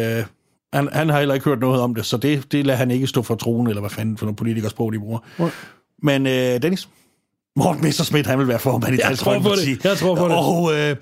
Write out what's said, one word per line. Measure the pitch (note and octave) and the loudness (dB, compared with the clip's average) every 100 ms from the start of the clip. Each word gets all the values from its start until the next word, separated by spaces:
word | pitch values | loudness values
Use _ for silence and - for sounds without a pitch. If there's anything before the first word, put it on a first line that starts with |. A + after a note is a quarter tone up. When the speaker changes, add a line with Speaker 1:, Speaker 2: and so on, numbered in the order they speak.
| A2+ A2+ | 0 -2
Speaker 1:
Øh, | G#2 - _ _ _ | -6 -10 _ _ _
han, | C#3+ C#3+ | -2 -2
han | C#3+ D#3+ | 0 0
har | D3 | 2
heller | C#3+ | 2
ikke | C3+ | 0
hørt | D3+ C3+ | 0 0
noget | B2+ C3 | 2 2
om | B2 A#2 | 0 -2
det, | G#2 | -4
så | B2 | -2
det, | C#3 D3 - | 0 -2 -2
det | C#3+ C#3 | 0 2
lader | B2+ | 2
han | B2+ | 0
ikke | B2+ C3 | 0 0
stå | C3+ | -2
for | A2+ A2+ | -2 -2
tronen, | A#2+ A#2 A#2+ | -2 0 0
eller | G2+ | -2
hvad | G2+ | -6
fanden | - A2 G#2+ | -6 -6 -4
for | G#2+ | -6
noget | G#2 | -4
politikersprog, | A#2 A2+ G#2+ - A2+ | -4 -2 -4 -4 -4
de | G#2+ | -4
bruger. | G#2 A2+ - - | -6 -10 -10 -4
Speaker 2:
Nej. | E3+ - - - _ _ | -4 -4 -14 -20 _ _
Speaker 1:
Men, | D3 C#3 C3+ | 0 2 2
øh, | C3 B2+ B2 | 2 2 0
Dennis, | D3+ F#3 - _ _ _ _ _ _ - | 0 -2 -6 _ _ _ _ _ _ 0
Morten | F3+ D3+ | 0 2
Messerschmidt, | D3+ C#3+ D#3+ D3+ C#3+ | 0 0 0 0 2
han | C3 | 0
vil | C3 | 2
være | A#2 | 2
formand | C3+ A#2+ A#2 B2+ | 0 0 0 2
i | |
Speaker 2:
Jeg | A2 | 2
Speaker 1:
Dansk | C3 | 0
Speaker 2:
tror | - | 0
på | G#3 | 2
det. | |
Speaker 1:
Folkeparti. | G3 G3 D3 B2+ F#3 | 2 2 0 0 0
Speaker 2:
Jeg | F#3 | 2
tror | E3+ F3 | 2 2
på | F3 | 2
det. | E3+ | 2
Speaker 1:
Og, | - E3+ E3+ | 2 2 2
øh, | D3+ D3+ C#3+ | 2 0 -2